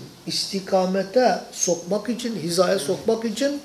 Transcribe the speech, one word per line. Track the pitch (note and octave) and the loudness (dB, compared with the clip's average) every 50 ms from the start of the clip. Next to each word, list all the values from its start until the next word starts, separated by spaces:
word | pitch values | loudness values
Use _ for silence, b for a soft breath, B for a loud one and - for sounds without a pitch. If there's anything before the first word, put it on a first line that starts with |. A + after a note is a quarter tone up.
| C3 - - - - | -12 -14 -18 -12 -10
istikamete | E3 - - - - G3+ F#3+ F#3 - G3 F#3 F#3 F#3 F#3+ G3 F#3 - - B3+ B3 G#3+ F3 - - - | -6 -6 -4 -4 -4 -4 -6 -2 2 2 2 2 2 0 0 -2 2 4 4 6 6 4 2 -2 -8
sokmak | - - - - E3+ - - F3 G3 G#3 - B3 | -6 -4 0 0 0 0 0 -2 -2 -2 -2 -2
için, | A#3 - - A#3 A3+ | -4 -4 -4 -4 -4
hizaya | E3+ D3 E3+ E3 F3+ F3 F3+ G3 F#3+ | -4 -4 0 2 2 4 4 2 2
sokmak | - G3 F3+ - - A3+ A3+ A3+ A3+ | 0 0 -2 0 0 0 0 0 0
için | A3+ G#3 - C4+ C#4+ C#4+ C#4+ - | -4 -2 0 0 0 -2 -4 -8